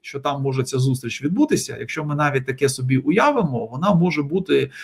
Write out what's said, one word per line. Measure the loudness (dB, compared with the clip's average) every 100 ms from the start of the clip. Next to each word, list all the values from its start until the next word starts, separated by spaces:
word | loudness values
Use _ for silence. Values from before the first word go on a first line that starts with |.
що | -12 -6
там | -4 -2
може | -2 0
ця | 0 0
зустріч | 2 0 -4 -6
відбутися, | -2 2 2 2 -2 -10
якщо | -8 -6 -4
ми | 0
навіть | 0 0 -2
таке | 0 0
собі | 0 0 0
уявимо, | 2 4 4 2 0 -2 -6
вона | -2 2
може | 4 4 0
бути | -2 -2 2 0 0 -8